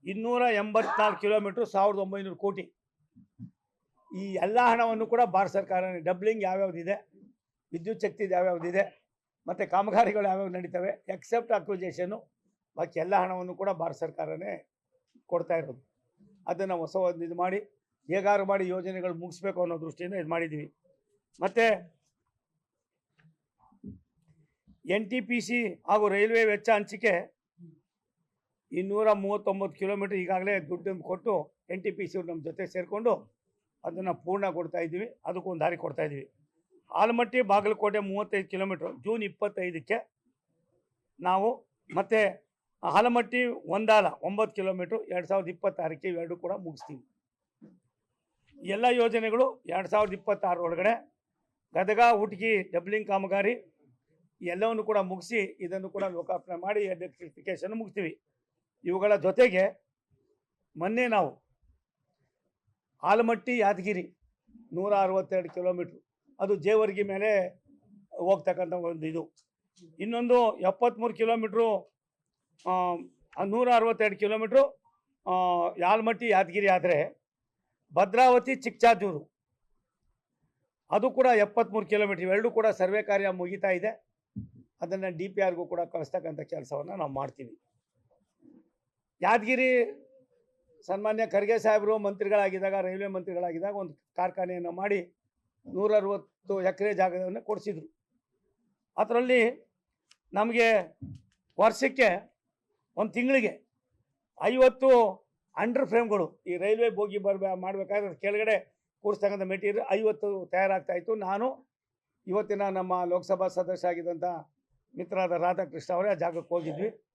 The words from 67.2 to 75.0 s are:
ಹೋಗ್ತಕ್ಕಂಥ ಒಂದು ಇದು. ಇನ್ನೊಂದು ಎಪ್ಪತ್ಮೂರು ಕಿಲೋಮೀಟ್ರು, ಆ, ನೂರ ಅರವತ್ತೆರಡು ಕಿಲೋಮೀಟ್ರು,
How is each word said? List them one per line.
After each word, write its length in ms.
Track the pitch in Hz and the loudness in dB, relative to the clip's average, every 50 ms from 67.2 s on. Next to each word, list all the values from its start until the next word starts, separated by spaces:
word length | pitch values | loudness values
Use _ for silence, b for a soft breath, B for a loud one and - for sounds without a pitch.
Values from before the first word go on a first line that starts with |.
| 208 220 208 196 180 180 - _ _ _ _ _ _ _ - - _ _ - | 0 2 2 2 0 -2 -6 _ _ _ _ _ _ _ -20 -20 _ _ -10
ಹೋಗ್ತಕ್ಕಂಥ 560 | 185 175 180 196 180 - 190 180 180 185 165 175 | -6 2 2 2 2 2 -4 -2 -2 -4 -4 -4
ಒಂದು 340 | 180 170 170 170 160 151 | -6 -6 -6 -6 -6 -8
ಇದು. 260 | 160 160 165 160 160 _ _ _ _ _ _ _ _ _ _ 180 165 160 - | -6 -6 -6 -8 -10 _ _ _ _ _ _ _ _ _ _ -20 -20 _ -10
ಇನ್ನೊಂದು 580 | 190 214 233 233 240 240 247 247 240 220 208 - | -8 -4 -4 -4 2 4 4 6 6 4 0 0
ಎಪ್ಪತ್ಮೂರು 560 | 180 185 196 - 240 240 - 214 226 233 220 | 0 -2 0 2 2 0 2 0 -4 -4 -2
ಕಿಲೋಮೀಟ್ರು, 680 | - 226 220 233 233 220 214 185 226 233 226 214 - - _ _ _ _ _ _ _ _ _ _ _ _ _ _ _ - | 0 0 2 2 0 -2 -2 0 2 2 2 2 -2 -4 _ _ _ _ _ _ _ _ _ _ _ _ _ _ _ -6
ಆ, 40 | 185 185 185 180 180 175 170 - - _ _ _ _ - 139 185 | -2 0 0 0 0 -2 -4 -8 -14 _ _ _ _ -8 -6 -4
ನೂರ 240 | 202 202 233 247 247 240 | -2 0 2 4 4 4
ಅರವತ್ತೆರಡು 420 | 233 220 226 226 185 220 214 202 | 4 4 2 2 2 0 0 0
ಕಿಲೋಮೀಟ್ರು, 640 | 190 208 202 214 220 220 214 202 269 277 277 - _ _ _ _ _ | 0 -2 -2 0 -2 -2 4 6 6 6 6 0 _ _ _ _ _